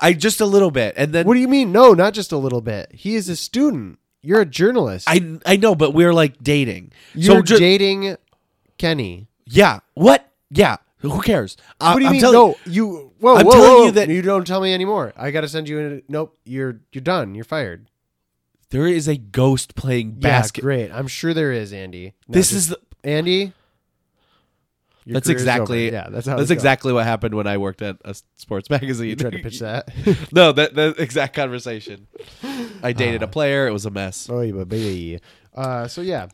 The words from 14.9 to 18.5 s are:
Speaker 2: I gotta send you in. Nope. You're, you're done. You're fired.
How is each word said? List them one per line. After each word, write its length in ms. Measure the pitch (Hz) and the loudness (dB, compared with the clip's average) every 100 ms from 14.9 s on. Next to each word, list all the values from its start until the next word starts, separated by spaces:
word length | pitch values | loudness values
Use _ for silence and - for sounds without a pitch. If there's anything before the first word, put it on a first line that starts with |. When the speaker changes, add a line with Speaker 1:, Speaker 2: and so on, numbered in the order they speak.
| 208 123 - | -4 -6 -8
Speaker 2:
I 140 | 135 | -8
gotta 180 | 147 151 | -6 -6
send 200 | 156 156 | -8 -8
you 80 | 151 | -8
in. 240 | 151 143 - | -8 -10 -10
Nope. 260 | 151 156 _ | -8 -8 _
You're, 360 | - 131 135 117 _ | -14 -8 -8 -10 _
you're 120 | 135 | -10
done. 320 | 131 180 113 101 | -6 -4 -6 -10
You're 80 | 113 | -10
fired. 420 | 156 120 87 110 _ _ _ _ _ _ | -8 -8 -12 _ _ _ _ _ _ _